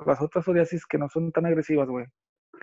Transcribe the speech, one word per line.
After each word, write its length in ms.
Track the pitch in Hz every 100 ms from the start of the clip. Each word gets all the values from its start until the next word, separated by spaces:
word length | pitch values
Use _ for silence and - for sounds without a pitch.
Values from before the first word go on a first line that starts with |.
| -
las 140 | 135
otras 240 | 151 180
psoriasis 400 | 175 175 165 170 -
que 120 | 151
no 100 | 143
son 240 | 165 165
tan 140 | 165 170
agresivas, 420 | 160 151 151 131
güey, 180 | 127 123 _ _ _ _ -